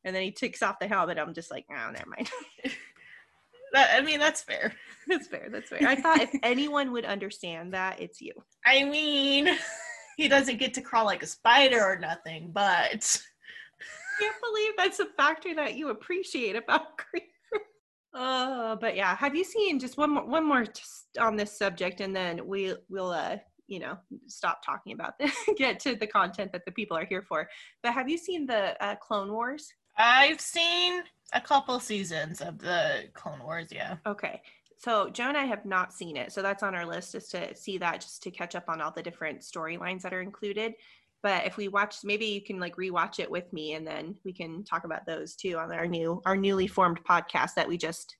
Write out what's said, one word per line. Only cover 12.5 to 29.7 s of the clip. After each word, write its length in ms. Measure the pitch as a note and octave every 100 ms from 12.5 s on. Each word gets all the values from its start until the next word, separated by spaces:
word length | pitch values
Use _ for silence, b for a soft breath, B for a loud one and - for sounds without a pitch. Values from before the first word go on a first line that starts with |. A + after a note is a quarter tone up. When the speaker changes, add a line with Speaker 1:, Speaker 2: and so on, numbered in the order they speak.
Speaker 2:
but 80 | F#3
Speaker 1:
I 1600 | G3+ F3 - A3 - - - _ - - - _ - D#5+ F#5 G5+
can't 140 | G#4 A4
believe 300 | A#4 G#4+ G#4+ G#4+
that's 220 | F#4 -
a 40 | F4+ -
factor 360 | C#4+ D#4 F#4 D#4
that 200 | C4+ B3+
you 140 | D4+
appreciate 640 | - - F4+ F#4 C4 A3+ G#3+
about 420 | A3+ D4+ D#4 -
<laughs> 140 | -
Grievous. 560 | E4+ - _ _ G#4+ - _ _ _ _
Uh, 640 | C4+ B3+ B3+ B3+ B3+ A3+ A3
but 180 | A3+ F#3+
yeah, 180 | F#3+ F#3+
have 180 | C#4 D4
you 80 |
seen, 360 | F#4+ A4+ G4+ C#4
just 180 | B3 -
one 140 | D4+
more, 140 | C#4+ G#3+
one 200 | D#4 D#4
more 180 | C4
just 540 | A3 - - - _ A#3+
on 160 | A3+ G#3+
this 220 | G#3 -
subject, 420 | G3 F#3 F#3 F3+
and 160 | G3 F#3+
then 320 | F3+ E3+ -
we, 260 | G3 F#3+ - _
we'll, 240 | F#3+ F#3
uh, 240 | E3+ - G#3 - _ _
you 120 | F#3
know, 180 | D3 F#3 _ - -
stop 380 | - F3+ - -
talking 280 | - -
about 260 | - - -
this, 160 | C#4+ - -
<laughs> 120 | G#4
get 200 | C4+ F3+
to 120 | C#4 A3+
the 120 | G#3
content 460 | G#3 F#3 F#3+ F#3+
that 100 | F3+ F#3
the 60 |
people 240 | F#3 G#3 E3
are 80 | E3
here 160 | F#3
for. 280 | G3+ D#3 D#3+ B B B
But 100 | A#3+
have 140 | A#3+ B3+
you 80 | E4
seen 280 | E4+ F4+ C4+
the, 340 | A3+ F#3+ -
uh, 140 | G3+ G3+
Clone 360 | - G#3 G3
Wars? 400 | A3 A#3+ D4+ -